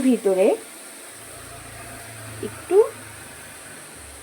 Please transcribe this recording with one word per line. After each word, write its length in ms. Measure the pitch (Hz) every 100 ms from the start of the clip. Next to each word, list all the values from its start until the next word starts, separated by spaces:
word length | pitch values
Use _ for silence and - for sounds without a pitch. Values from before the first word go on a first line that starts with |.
| 254
ভিতরে 400 | 226 196 185 220 440 - - - - - - - - - - - - - - - - - - 214
একটু 300 | - - 381 539 - - - - - - - - - - - - -